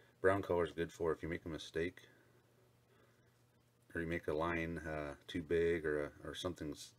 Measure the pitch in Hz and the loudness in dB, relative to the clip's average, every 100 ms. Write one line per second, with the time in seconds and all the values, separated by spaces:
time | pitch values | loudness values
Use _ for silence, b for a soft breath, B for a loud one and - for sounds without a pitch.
0 | B B 92 98 95 87 82 82 82 - | B B 4 4 4 2 2 0 -4 0
1 | 85 76 80 85 87 76 - 80 87 - | 0 0 -2 -4 -4 -8 -4 -2 -2 -4
2 | - B B B _ _ _ _ _ b | -18 B B B _ _ _ _ _ b
3 | b b b b _ _ _ _ - 85 | b b b b _ _ _ _ -8 -4
4 | 82 85 - 76 82 85 82 82 78 76 | -2 -2 0 0 2 0 -2 -4 -4 -4
5 | 73 71 - 92 76 85 85 85 76 76 | -4 -10 -6 -6 2 4 4 2 2 0
6 | 73 - 76 71 90 80 78 69 - | -2 -6 -10 -6 -6 -4 -8 -8 -14